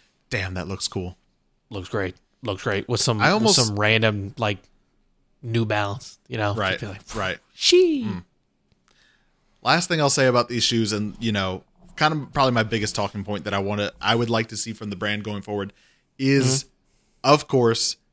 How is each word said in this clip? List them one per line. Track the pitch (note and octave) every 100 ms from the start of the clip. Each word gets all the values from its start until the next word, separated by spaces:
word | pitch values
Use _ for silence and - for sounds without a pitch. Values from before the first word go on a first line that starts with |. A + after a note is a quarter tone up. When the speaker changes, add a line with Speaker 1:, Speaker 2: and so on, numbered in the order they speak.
| _ _ _
Speaker 1:
"Damn, | A2+ F#2+
that | F#2 F2
looks | F#2+ -
cool." | G2+ F2+ - _ _ _ _ _
Speaker 2:
Looks | G#2 F#2
great. | G#2+ F#2 - _ _
Looks | A#2 F#2+
great. | B2 G2+ -
With | B2
some, | - A2
Speaker 1:
I | C3+
almost | G#3 A3 D#3
Speaker 2:
with | A2+
some | G2+
random, | G#2+ A2+ A2 G#2 G2 -
like, | G#2+ G2 _ _ _ _ _ _ _ _
New | A#2 A#2 A2
Balance, | G#2 G2+ G2+ - - _
you | A#2
know? | G#2 G#2
Speaker 1:
Right, | G2 F#2
Speaker 2:
Be | G#2
like, | G2 -
Speaker 1:
right. | G#2+ F#2 F2 _
Speaker 2:
"She." | - - F4+ F4+ D4 G#3+
Speaker 1:
Mm. | F3+ - _ _ _ _ _ _ _ _ _ _ _ _ _
Last | A#2+ D#3+ -
thing | E3
I'll | D3
say | C#3 C3
about | A#2+ A#2+
these | B2
shoes, | - A#2 G#2+
and, | G#2+ G#2 -
you | A2+
know, | G#2 F#2+ F#2 - _ - -
kind | D#3
of | D#3 C3
probably | D3 C3
my | A#2+
biggest | A2 A2 G#2 -
talking | G2+ G#2
point | G2 G2+
that | G#2
I | G2
wanna, | G2 G#2 G2+ -
I | G#2 A#2
would | A#2+
like | A2+ A2+
to | G#2+
see | A2+
from | G#2 G#2
the | F#2
brand | G#2 G#2
going | G#2+ G2+
forward | F#2+ G#2 G2 - _ _ _ -
is, | C3+ C#3 B2+ C3
Speaker 2:
Mm-hmm. | - _ _ _ _ _ C3
Speaker 1:
of | D3 -
course, | C3 A#2+ A2+ - - _